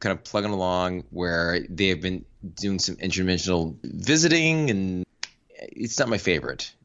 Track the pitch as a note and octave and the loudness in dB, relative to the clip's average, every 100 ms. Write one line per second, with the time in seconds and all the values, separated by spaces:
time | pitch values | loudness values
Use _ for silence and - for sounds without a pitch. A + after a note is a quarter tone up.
0 | G2+ F#2 - G#2 G#2 G2 F#2 F2+ F2+ F2+ | -2 -2 -2 -2 -2 -2 0 0 0 -2
1 | - E2+ F2 E2+ E2+ F2 - F2+ F#2+ E2+ | -8 -4 0 0 2 0 -2 2 2 2
2 | F#2 F#2 - - F#2 - G2+ F#2+ - - | 0 -4 -8 -16 -16 -4 -2 0 -2 -2
3 | F#2 F#2+ F#2 F2+ F#2 F2 E2 - - - | -4 0 2 2 2 0 0 -6 -10 -6
4 | G2 D#3 E3 E3 D#3+ D#3+ D3 G2 F#2+ F2+ | 2 4 6 4 4 2 2 2 0 -2
5 | F#2 - - _ _ - - - A2+ - | -6 -10 -16 _ _ -18 -14 -8 -6 0
6 | B2 G#2+ F#2+ D#2 B1+ C2 - _ | 0 0 2 0 0 -8 -10 _